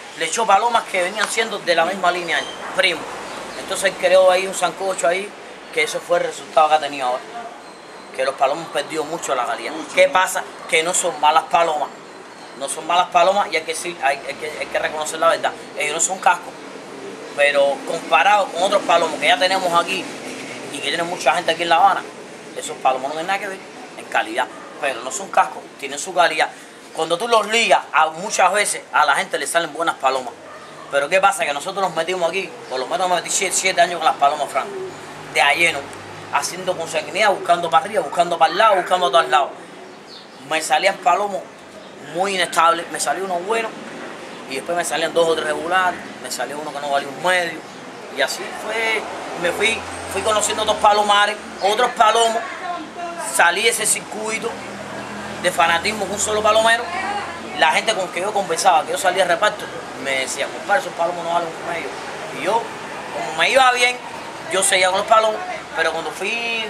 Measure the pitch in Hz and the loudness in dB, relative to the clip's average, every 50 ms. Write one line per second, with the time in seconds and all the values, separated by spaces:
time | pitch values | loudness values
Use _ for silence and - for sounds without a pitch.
0 | - - - - 165 160 - 233 220 196 196 196 - 240 233 220 - - - 190 | -16 -14 -6 -4 -4 -2 0 0 4 6 6 6 6 4 2 2 0 2 0 0
1 | 175 185 208 214 202 - - 220 226 220 202 190 156 165 170 165 165 175 196 190 | 0 0 0 -2 -2 -2 0 -2 -2 -2 -2 -4 0 2 4 4 4 2 0 0
2 | 175 175 175 180 175 165 156 139 - - - - - - - 185 185 - - - | 0 0 0 0 -2 -2 -2 -2 -2 -4 -10 -10 -10 -4 0 2 2 2 2 0
3 | - - - - - - - - - - - - - - 190 185 196 190 180 - | -6 -10 -10 -10 -10 -10 -10 -12 -12 -12 -10 -12 -8 -6 -4 0 0 -2 0 2
4 | 190 175 180 190 185 185 180 185 196 190 185 - 180 170 170 - 190 190 185 180 | 4 6 8 8 8 8 6 4 2 -2 -2 -2 -2 -2 -2 -2 -4 -4 -2 0
5 | - 170 175 190 202 208 - - - - - - - - - 156 151 151 - 170 | 2 2 2 0 -4 -8 -12 -16 -16 -16 -18 -18 -16 -6 -2 -2 -2 0 -2 -6
6 | - - 175 175 175 160 151 - - - - 165 156 156 156 156 147 139 143 139 | 0 0 0 2 2 -2 -4 -8 -12 0 4 4 6 6 4 2 2 -2 -4 -2
7 | 131 123 123 - - - - - - - - - - - - - - - - - | -2 -2 -2 -2 -6 -10 -12 -12 -12 -12 -14 -16 -18 -18 -20 -20 -20 -18 -18 -18
8 | - - - - 131 139 135 - 139 131 147 165 165 147 - 151 143 139 151 160 | -18 -12 -4 -2 -2 -2 2 2 2 2 2 -2 -6 -4 -4 -6 -4 -4 -4 -4
9 | 147 143 165 165 - - 139 127 120 113 117 113 113 117 151 160 151 - - 185 | -4 -4 -6 -6 -2 -2 0 0 0 -2 -4 -4 -6 -8 -8 -8 -10 -2 4 4
10 | 185 185 185 185 185 185 - 185 - - - - - - 175 165 160 175 180 - | 4 6 6 4 2 4 0 -4 -6 -6 -14 -16 -4 0 2 2 2 2 0 0
11 | - 175 156 - 147 151 160 160 160 - - 170 170 165 156 147 139 - - - | 0 0 0 4 4 6 6 6 2 4 2 4 4 4 2 -2 -4 -6 -8 -16
12 | - - - - - - - - - - - 120 135 135 - 156 156 160 175 180 | -18 -18 -18 -18 -18 -18 -18 -18 -18 -18 -10 -10 -8 -6 -6 -6 -2 2 4 4
13 | 180 - - 175 170 190 196 202 196 - 160 151 - 160 160 - - 175 170 - | 4 6 4 6 6 6 6 4 2 2 0 -2 -2 -2 -8 -6 -6 -8 -8 -2
14 | 127 139 143 - - 135 139 - 156 156 147 143 139 - - 156 156 156 156 156 | 0 0 0 0 -6 -10 -10 -8 -8 -10 -6 -6 -8 -2 -2 -2 -2 -2 -2 -4
15 | 151 151 160 160 165 165 156 143 - - - - - - - - 151 147 151 165 | -4 -4 -2 2 4 4 4 4 0 -4 -4 -4 -14 -12 -6 -4 -2 -2 0 0
16 | - - 190 190 - 185 - - - - - - - - - - - - - - | 0 0 -2 2 4 4 4 4 -2 -12 -14 -14 -14 -14 -14 -14 -14 -14 -14 -14
17 | - - - - - - - 143 143 143 143 143 139 139 139 - - 165 165 165 | -12 -12 -12 -12 -14 -10 0 2 2 4 6 4 4 4 2 -2 -4 -6 -6 -6
18 | - - 165 160 165 196 208 208 190 - - 165 180 196 202 196 - 180 170 170 | 0 2 4 4 6 6 6 4 2 0 0 0 0 2 2 2 2 4 4 4
19 | 165 156 147 131 143 156 180 180 185 185 190 190 185 175 170 170 175 180 190 185 | 4 0 -2 0 2 2 4 4 4 2 2 0 0 2 2 2 2 2 -4 -6
20 | 165 147 - - - - - - - - - - - - - 143 - 143 151 170 | -6 -8 -10 -10 -10 -12 -10 -10 -12 -12 -12 -12 -12 -12 -10 -6 -4 -4 -2 -2
21 | 170 170 180 170 - - 156 175 175 170 165 170 175 170 170 165 190 196 175 156 | -2 -4 -4 0 2 2 2 2 0 0 -2 0 2 2 4 6 6 4 4 2
22 | - - - - - - - - - - - - - - 147 - - 135 131 131 | -4 -8 -14 -16 -16 -16 -16 -16 -16 -14 -12 -10 -10 -10 -10 0 0 0 0 0
23 | 131 139 151 160 165 190 196 202 208 196 190 - - - - - - - - - | -4 -4 -4 -4 -2 -2 -4 -4 -4 -8 -10 -10 -14 -16 -16 -16 -16 -16 -16 -16
24 | - - - 120 110 107 113 123 127 - - - - - - - - 139 127 117 | -14 -2 0 0 0 0 -2 -2 -2 -2 -6 -14 -16 -16 -10 -4 -4 -4 -4 -4
25 | 120 131 - - 196 170 - 202 180 - - - - - - - 143 131 135 - | -6 -6 -6 -6 -8 0 2 2 2 2 -2 -12 -14 -16 -14 -12 -10 -8 -8 -8
26 | - 190 175 180 170 156 156 156 147 - - - - - - - - - - 156 | -8 -4 2 2 2 2 4 0 0 -2 -2 -12 -18 -18 -20 -20 -20 -12 -6 -4
27 | 160 160 170 170 226 233 233 220 208 202 220 233 226 196 170 143 - - - 147 | -2 -2 0 -2 2 2 4 4 4 4 2 2 2 2 2 0 0 0 2 2
28 | 156 160 160 160 185 220 208 - 196 180 190 208 202 - - 147 - - - 135 | 2 2 0 -6 -6 -4 0 2 2 4 4 2 0 0 -2 -6 -8 -2 2 2
29 | 151 143 139 165 190 185 - 156 143 135 - 170 170 156 147 151 165 165 151 - | 4 4 2 0 0 -2 -4 -4 -4 0 0 0 -2 -2 -4 -2 -2 -2 -2 0
30 | - 131 135 131 127 120 - - - - - - - - - - - - 139 139 | 0 0 0 0 -2 -6 -12 -12 -18 -18 -18 -16 -18 -18 -16 -16 -12 -2 0 0
31 | 139 147 180 190 190 196 190 - 170 147 143 143 143 185 180 196 190 180 160 160 | 0 2 2 4 4 4 4 2 -2 -2 -2 -2 -4 -4 -2 -2 -2 0 0 -2
32 | 165 175 185 185 170 165 170 196 185 - 160 - - - 127 131 127 123 156 180 | -2 -2 -2 0 0 0 0 -2 -6 -6 -10 -14 -10 -6 -4 -4 -4 -2 -2 0
33 | 185 180 180 165 165 - - - 196 180 180 - 185 190 180 180 175 180 175 165 | 2 2 2 0 0 -2 -2 -2 0 0 0 2 2 2 4 4 4 4 4 0
34 | 156 156 165 - - 143 151 143 139 - - 135 117 104 131 127 127 123 - - | 0 0 2 4 4 4 4 2 -2 -2 -2 -4 -4 -4 -6 -8 -8 -10 -10 -12
35 | - - - - - - - 156 147 143 147 160 170 165 156 139 139 - - - | -14 -14 -14 -14 -14 -4 2 2 4 4 4 4 2 2 2 -2 -8 -8 -14 -14
36 | - - - - - - - 143 143 - 170 175 190 185 175 165 165 - 160 156 | -14 -14 -14 -14 -12 -2 -2 -2 -2 -2 -6 -6 -4 -4 -4 -4 -4 -4 -4 -4
37 | 147 147 156 185 220 208 190 - - - 175 170 175 165 165 170 - 208 214 202 | -4 -4 -2 2 2 2 2 2 2 2 2 2 2 2 2 2 2 2 -2 -2
38 | 165 139 - 180 170 175 175 160 165 160 165 196 220 220 202 185 170 - 180 180 | -2 0 0 0 2 2 4 4 4 4 6 4 6 6 6 4 4 2 2 2
39 | 180 175 - - - - 156 147 139 - - - - - - - - - - - | 2 4 4 4 4 6 4 2 2 2 -4 -14 -16 -18 -18 -18 -18 -18 -18 -20
40 | - - - - - - - - - 139 156 160 156 - 156 156 180 196 180 180 | -20 -18 -18 -20 -20 -20 -20 -18 -6 -4 -2 -2 2 2 2 4 4 2 2 2
41 | - 175 175 190 208 202 190 170 - - - - - - - - - - - - | 2 2 2 4 2 -2 -4 -6 -8 -10 -16 -20 -20 -20 -18 -18 -18 -18 -18 -16
42 | - 147 151 170 190 202 196 185 175 165 - 170 165 170 170 170 170 - 156 147 | -16 -8 -4 -2 -2 0 2 0 0 2 4 6 6 6 4 2 -2 -6 -6 -4
43 | - 151 147 175 190 190 180 175 175 202 226 226 226 220 - - - - - - | -2 -2 -2 -2 -2 -2 -4 -4 -2 -2 -2 -2 -2 -4 -8 -10 -14 -14 -12 -12
44 | - - - - - - - - - - 135 135 - - 170 175 165 - 147 156 | -12 -12 -12 -14 -14 -14 -14 -14 -12 -8 -8 -8 -4 -2 -2 -2 0 0 0 0
45 | 165 160 151 165 170 165 160 156 156 151 151 151 151 170 180 185 185 180 170 - | -2 0 2 2 4 4 2 0 0 -2 -2 -2 -2 0 2 2 2 2 0 -2
46 | - - - - - 123 - - 123 131 143 151 156 151 135 143 147 143 139 139 | -10 -12 -12 -12 -8 -8 -6 -6 -6 -6 -6 -8 -8 -8 -8 -6 -2 0 0 0
47 | 139 139 - - 160 180 185 180 175 170 156 156 - - - - - - - - | 0 -2 -8 -2 0 2 2 4 2 0 -4 -8 -12 -14 -16 -16 -16 -16 -16 -16
48 | - - - 135 135 - - - 190 214 - - - 214 220 226 226 226 220 208 | -14 -10 -2 -2 -2 0 -2 -6 -8 -10 -10 -8 -8 -6 -4 -2 -2 -2 -2 -2
49 | - - - - - - - 160 170 170 165 170 202 214 226 - - - - - | -4 -6 -10 -10 -10 -10 -8 -2 -2 -2 0 2 0 0 0 0 -6 -10 -10 -10
50 | - - - 196 190 220 214 208 202 - 214 214 214 214 208 208 - 208 208 214 | -10 -6 -6 -2 0 2 2 2 2 0 0 0 0 0 2 4 6 6 6 6
51 | 208 208 202 202 208 208 214 - - - - - 170 196 214 226 247 240 - - | 4 4 6 4 4 2 0 -6 -10 -14 -8 -2 0 2 4 4 2 2 4 4
52 | 226 214 220 233 233 226 220 233 233 - - - 370 349 349 330 311 - - 359 | 4 6 6 6 4 4 2 0 -4 -6 -10 -8 -8 -6 -6 -6 -8 -10 -10 -10
53 | 349 339 339 339 320 - - - 180 170 175 190 226 233 233 214 214 202 - 208 | -8 -8 -8 -8 -8 -2 2 4 4 4 4 4 2 2 2 2 0 0 0 0
54 | 170 - - 208 220 220 220 208 196 233 - - - - - - - - - - | -2 -8 -8 -6 -4 -4 -4 -4 -4 -6 -6 -8 -10 -10 -10 -10 -10 -10 -10 -10
55 | - - - - - - - - - 175 175 - 165 165 170 165 165 202 220 214 | -10 -10 -10 -10 -10 -10 -8 -2 -2 0 2 4 4 4 4 2 0 -2 -2 -2
56 | 196 175 202 202 - 214 214 214 208 214 214 220 220 226 233 240 233 - - 370 | -4 -4 -2 -2 -2 0 0 2 4 4 4 6 6 6 6 4 2 -2 -4 -4
57 | - - - - - - - - - - - - 160 170 180 196 202 226 208 185 | -4 -4 -4 -6 -6 -8 -10 -12 -12 -10 0 2 2 4 4 2 2 0 0 0
58 | 185 165 - 170 185 208 208 196 190 170 165 160 - 190 175 160 147 156 170 185 | -2 -4 -4 -4 -4 -2 -2 -2 -2 0 -2 4 4 6 6 6 2 0 -4 0
59 | - 185 180 190 185 170 170 165 208 208 208 - 160 - - - - - - 131 | 2 2 4 4 2 2 4 2 2 0 0 -2 -10 -10 -10 -10 -10 -10 -12 -8
60 | 131 135 135 131 131 127 - 143 127 117 - 151 - 180 202 190 - 175 - - | -4 -2 -2 -2 -2 -4 -4 -4 -4 -4 -6 -8 -2 0 0 0 0 -2 -4 -2
61 | 170 175 180 175 165 170 170 170 170 165 160 - 156 165 170 165 - - - - | -2 -2 -2 -4 -4 -2 0 0 -2 -2 -6 -8 -8 -6 -6 -6 -6 -8 -8 -10
62 | - - - - - - - 131 143 175 214 156 160 - - - - - - - | -10 -10 -10 -10 -10 -10 -8 -4 -2 0 0 0 -2 -4 -10 -12 -12 -12 -10 -10
63 | - - - - - - - - - 208 240 269 262 254 247 247 247 247 247 247 | -10 -8 -6 -6 -6 -6 0 0 2 4 6 8 8 8 6 4 2 2 0 -2
64 | - - - - - - - - - - 165 190 185 - 196 185 185 185 185 196 | -10 -12 -12 -12 -12 -12 -12 -12 -8 -2 0 0 2 2 4 4 4 4 2 2
65 | 208 - 226 220 220 220 214 - - - 170 - - - - - 160 165 160 165 | 4 6 6 6 6 4 0 -2 -6 -8 -8 -10 -10 -8 -4 0 0 0 0 -2
66 | 160 156 - - 190 208 226 233 233 233 233 226 220 | -4 -6 -6 -4 -4 -4 -4 -4 -4 -4 -4 -4 -4